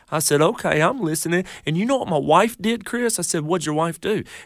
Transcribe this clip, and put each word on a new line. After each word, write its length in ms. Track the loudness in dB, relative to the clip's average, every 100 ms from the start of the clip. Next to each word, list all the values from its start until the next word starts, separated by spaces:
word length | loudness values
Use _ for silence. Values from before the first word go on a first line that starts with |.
| _
I 80 | -4
said, 240 | 0 2
"Okay, 400 | 2 0 0 2
I'm 180 | 2 0
listening." 460 | -2 -2 0 -2 -2 -8
And 140 | -4 0
you 80 | 2
know 100 | 0
what 120 | 0
my 100 | 0
wife 380 | 4 4 4 0
did, 240 | -4 -4
Chris? 340 | -4 -2 -2 -2
I 40 |
said, 200 | -2 -2
"What'd 240 | 0 -2 0
your 80 |
wife 260 | 0 0 -2
do?" 220 | -2 -2 -4 -14